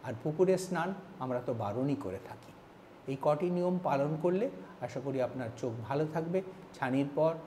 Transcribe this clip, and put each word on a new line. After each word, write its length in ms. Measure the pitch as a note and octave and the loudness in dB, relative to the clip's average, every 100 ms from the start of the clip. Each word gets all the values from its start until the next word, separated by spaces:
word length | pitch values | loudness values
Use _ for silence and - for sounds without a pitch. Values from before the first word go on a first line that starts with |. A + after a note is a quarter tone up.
আর 100 | B2+ A2+ | -8 -4
পুকুরে 340 | D#3 D#3 F3+ F#3 | -4 4 6 6
স্নান 360 | - F3 F3 F#3+ - - | 2 -2 -2 -4 -10 -8
আমরা 220 | C3 B2 B2+ | -2 -2 -2
তো 80 | |
বারণই 420 | A#2 G#2 G#2+ C#3 C#3 | -2 0 0 0 0
করে 240 | F#2+ F2+ - | -4 -6 -10
থাকি। 220 | A2 - - - - - - - | -14 -16 -20 -20 -20 -20 -14 -6
এই 60 | C#3 | 0
কটি 280 | D3+ D3+ F3 | 2 4 2
নিয়ম 300 | F3 F3+ F3+ | 2 2 2
পালন 340 | D#3 C#3 D3 D#3 | 2 2 2 2
করলে 280 | F3+ F#3 C4 - - - | 2 2 0 -4 -14 -8
আশা 180 | B2 C3+ | -6 -4
করি 220 | C#3 C3+ | -2 0
আপনার 280 | B2 C3 A#2 - | 0 -2 -6 -4
চোখ 140 | C3 A#2 A2 | -4 -4 -2
ভালো 200 | C#3 D#3 | 0 0
থাকবে 280 | E3 E3 F3+ F#3 - - | 0 0 0 -2 -12 -16
ছানির 340 | - C3 C3 C#3 D3 | -4 2 2 2 4
পর 200 | D#3+ D#3+ | 4 2